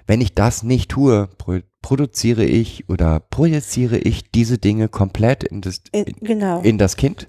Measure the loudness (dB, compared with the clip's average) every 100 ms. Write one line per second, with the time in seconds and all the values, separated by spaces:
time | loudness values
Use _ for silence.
0 | -2 0 0 0 0 0 0 -2 0 0
1 | 4 4 0 -8 -6 -6 -6 _ -4 -2
2 | -2 -2 0 2 2 2 0 -6 -6 0
3 | 2 0 -2 0 2 2 -2 -2 0 0
4 | 0 -2 -2 0 2 2 2 2 -2 0
5 | -2 2 2 2 -2 -6 -8 -10 -6 -6
6 | -6 -8 -4 -2 -2 0 0 2 2 2
7 | -2 -2